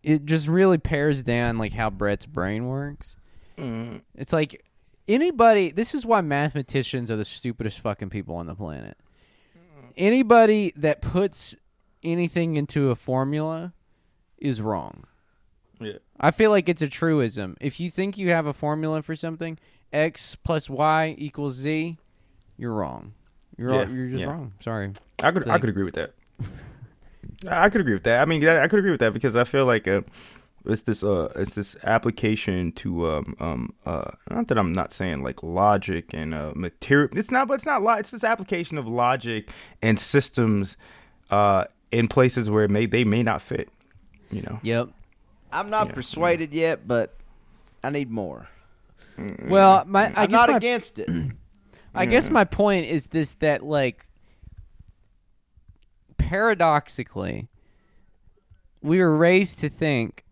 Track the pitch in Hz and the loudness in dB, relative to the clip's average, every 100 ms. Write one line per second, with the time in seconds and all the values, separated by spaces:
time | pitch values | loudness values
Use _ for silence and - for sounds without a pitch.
0 | 151 151 147 160 147 175 190 170 - 151 | 2 0 2 -2 2 4 6 4 2 0
1 | 147 139 123 120 120 113 107 101 110 98 | 0 0 0 0 0 -2 -4 -4 -4 -2
2 | 101 101 - 156 92 107 123 135 143 143 | -2 -2 -6 -6 -4 -4 -6 -6 -8 -12
3 | - - _ - - - 135 113 117 - | -20 -20 _ -20 -20 -12 -10 -10 -10 -14
4 | _ - 135 160 151 - _ _ _ _ | _ -16 -2 -2 -2 -8 _ _ _ _
5 | - 233 349 269 233 214 175 160 233 294 | 0 2 2 6 6 6 2 -2 -4 -4
6 | 226 220 160 143 151 147 131 139 127 131 | 0 0 2 0 0 -2 -4 -4 -2 -6
7 | 117 110 104 - 127 113 110 - 113 101 | -4 -4 -6 -8 -8 -6 -8 -6 -6 -6
8 | 98 101 92 85 85 87 90 71 50 50 | -8 -8 -8 -10 -10 -10 -10 -10 -14 -20
9 | _ _ _ _ _ _ _ - - - | _ _ _ _ _ _ _ -20 -20 0
10 | 190 254 226 233 226 214 196 147 151 147 | 4 4 8 8 8 6 0 0 -2 0
11 | - 180 196 - - - _ _ _ _ | -2 -2 -2 -4 -12 -14 _ _ _ _
12 | 170 170 170 170 165 151 143 151 139 117 | -4 -2 -2 -2 -2 -2 -2 0 0 -2
13 | - 127 135 151 156 160 175 _ _ _ | -2 -2 -2 -4 -6 -8 -12 _ _ _
14 | _ _ _ _ 143 113 107 95 53 50 | _ _ _ _ -6 -4 -4 -4 -6 -16
15 | - _ _ _ _ _ _ _ 110 98 | -20 _ _ _ _ _ _ _ -14 -14
16 | _ _ 147 - 220 208 170 170 147 - | _ _ 0 4 4 4 2 -2 -4 -2
17 | 165 151 117 104 95 - 139 - 175 - | 0 2 0 -4 -10 -6 -8 -6 -8 -4
18 | 196 202 185 170 147 139 147 156 156 156 | -6 -4 0 0 -2 -6 -6 -4 -4 -6
19 | 151 160 165 160 165 160 _ _ _ 147 | -6 -10 -8 -8 -10 -12 _ _ _ 0
20 | 160 - - - - 160 143 135 151 156 | 0 -2 -12 -10 -2 -2 -2 0 2 2
21 | 160 - 147 143 143 127 139 156 165 165 | 0 -4 -10 -6 -6 -4 -4 -2 -4 -8
22 | _ _ _ _ _ - 120 107 78 62 | _ _ _ _ _ -12 -6 -4 -4 -8
23 | - 107 _ _ _ - 120 131 123 127 | -16 -20 _ _ _ -8 -2 0 -2 -6
24 | 127 131 90 165 120 98 117 110 98 98 | -6 -6 -6 -8 -12 -12 -8 -6 -6 -10
25 | _ - 147 180 - - 120 95 92 - | _ -2 0 0 2 2 2 -2 -4 -4
26 | 80 _ _ - 104 - - - - _ | -8 _ _ -14 -14 -14 -18 -20 -20 _
27 | - - - - 185 165 202 208 147 98 | -20 -20 -20 -16 -4 2 2 2 0 0
28 | - 120 156 160 151 165 160 214 196 156 | 2 2 2 2 4 4 2 2 2 2
29 | 113 104 127 117 123 139 127 113 92 98 | 0 0 0 0 0 2 2 2 2 -2
30 | - - - - _ _ - 110 - 104 | -2 -20 -20 -20 _ _ -6 -4 -2 -2
31 | 101 92 80 - 98 - 98 - 98 113 | 0 0 -2 -6 -6 -6 -10 -6 0 0
32 | 120 113 110 107 - 92 85 - - 85 | 0 -2 -2 -2 -2 -2 -4 -6 -6 -2
33 | 82 76 - - 82 65 58 - - 82 | -2 -2 -6 -8 -6 -6 -8 -10 -8 -8
34 | - - - 233 233 113 90 90 - - | -8 -14 -10 -8 0 0 0 -2 -6 -6
35 | 95 73 65 65 80 87 104 101 98 85 | -6 -6 -8 -10 -6 2 4 4 0 -6
36 | - - 78 80 76 71 87 _ - 143 | -6 -10 -8 -8 -8 -8 -10 _ 2 4
37 | 147 175 220 254 269 277 311 262 214 220 | 4 -2 -2 -2 0 -4 -2 0 0 0
38 | 214 233 220 226 185 175 170 151 113 120 | -4 -4 -2 -2 -4 -6 -6 -8 -6 0
39 | 120 131 113 110 107 - - - 113 107 | 0 0 -4 -8 -10 -20 -20 -2 0 2
40 | - 139 - - 113 104 95 - - - | 4 2 2 0 2 2 -2 -10 -20 -20
41 | _ _ _ 101 101 98 - _ _ 117 | _ _ _ 2 4 4 0 _ _ 0
42 | 117 - 127 123 107 107 104 104 113 110 | 2 4 4 4 0 2 4 2 2 2
43 | 110 110 113 95 - - - _ _ - | 2 2 0 -2 -4 -8 -8 _ _ -20
44 | _ _ _ 107 - 107 110 117 127 - | _ _ _ -10 -10 -8 -4 -2 -4 -12
45 | - _ _ _ _ 151 208 214 208 131 | -20 _ _ _ _ -8 -2 -2 -2 -4
46 | 120 151 175 170 160 147 165 139 110 120 | -10 -2 0 0 -2 0 0 0 0 0
47 | 110 - - - _ _ - _ 131 143 | 0 -8 -20 -20 _ _ -20 _ -6 -6
48 | 127 110 92 62 - - _ _ _ _ | -6 -6 -8 -10 -18 -20 _ _ _ _
49 | - - 101 - - 190 190 190 180 196 | -20 -12 -12 -10 2 8 10 8 6 2
50 | 214 202 202 226 240 247 233 240 - - | 2 2 4 6 6 4 2 -2 -4 -8
51 | - 85 143 110 - _ _ - - - | -6 -4 -6 -10 -20 _ _ -20 -12 -2
52 | 190 233 - 302 196 - 208 190 147 151 | 2 2 4 2 2 2 2 2 0 -4
53 | - 160 147 - 156 143 151 147 131 - | -2 -2 -2 0 0 0 0 0 0 -4
54 | _ _ _ _ - - - - - _ | _ _ _ _ -20 -20 -20 -20 -20 _
55 | _ _ _ _ _ _ _ _ _ _ | _ _ _ _ _ _ _ _ _ _
56 | _ - 151 185 226 202 165 147 - - | _ -4 -2 2 2 4 4 4 0 -12
57 | - 95 95 - 113 _ _ _ _ _ | -10 -8 -8 -8 -12 _ _ _ _ _
58 | _ _ _ _ _ - _ _ 147 180 | _ _ _ _ _ -20 _ _ 0 4
59 | 175 156 170 185 190 - 147 - 156 131 | 4 6 6 6 2 -4 -8 -4 -2 0
60 | 113 - _ | -2 -10 _